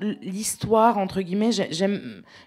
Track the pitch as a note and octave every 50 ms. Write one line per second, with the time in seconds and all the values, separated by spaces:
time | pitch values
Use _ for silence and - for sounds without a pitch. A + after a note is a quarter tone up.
0 | G3 G#3+ - - - F#3+ F#3 G#3 A3 - - - - G#3 A3 A3 A3+ A#3+ G#3 G3+
1 | F#3+ F#3 - F#3+ F#3+ E3+ F#3 G#3 G#3+ A#3+ G#3+ F#3+ F3 - D#3 E3 G3 G3 G3+ -
2 | - B2 G#2 F2 - - - - -